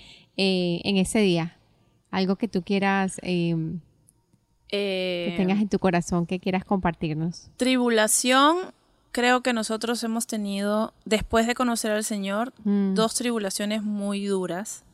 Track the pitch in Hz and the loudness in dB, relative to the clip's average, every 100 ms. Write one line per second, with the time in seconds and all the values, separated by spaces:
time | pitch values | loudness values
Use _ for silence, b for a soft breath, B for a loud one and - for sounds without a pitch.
0 | B B B - 196 185 180 170 - 196 | B B B -2 0 2 0 0 0 2
1 | 185 226 202 170 170 - _ _ _ _ | 2 4 4 2 -2 -8 _ _ _ _
2 | _ 185 190 196 220 190 - 202 196 196 | _ -2 0 0 -2 -2 -2 0 2 2
3 | 190 - - 175 170 165 160 170 - _ | 0 -4 -2 0 0 0 -2 -6 -12 _
4 | _ _ _ _ _ _ - 202 202 190 | _ _ _ _ _ _ -8 -4 -2 -2
5 | 185 175 170 175 185 202 214 196 190 175 | -4 -4 -4 0 0 2 0 0 2 2
6 | - 175 170 185 202 185 - 196 175 160 | 0 0 0 -4 -2 -2 0 -2 0 -2
7 | 165 156 165 - - - 254 254 240 220 | -4 -2 -4 -6 -12 -2 0 2 4 4
8 | 214 - 247 262 285 349 370 - _ _ | 4 2 4 6 6 4 -2 -12 _ _
9 | _ - 247 254 254 233 208 220 226 233 | _ 0 2 4 2 0 -2 -2 -2 -4
10 | 233 226 - 220 202 196 202 214 220 - | -4 -4 -4 -6 -4 -2 0 0 -2 -6
11 | - 208 - 226 226 247 247 233 220 214 | -2 -2 2 0 2 0 0 0 -2 -2
12 | 214 208 196 202 247 - 208 202 196 190 | -2 -4 -4 -4 -4 -4 0 2 2 2
13 | 220 - 240 226 196 - 208 214 208 208 | 2 0 -2 -2 -4 -4 -4 -4 -4 -4
14 | 202 202 202 190 180 170 220 - - | -4 -2 -2 -2 -2 -4 -8 -12 -8